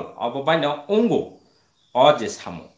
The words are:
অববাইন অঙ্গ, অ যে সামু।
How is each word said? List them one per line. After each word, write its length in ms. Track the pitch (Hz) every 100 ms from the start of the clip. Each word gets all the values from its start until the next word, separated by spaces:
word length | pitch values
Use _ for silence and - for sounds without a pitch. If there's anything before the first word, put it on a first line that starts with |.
| - -
অববাইন 480 | 120 135 139 165 143
অঙ্গ, 680 | 147 - 208 233 135 - - _ _ _ _ _
অ 180 | 123 139
যে 160 | 143 107
সামু। 400 | - - 85 71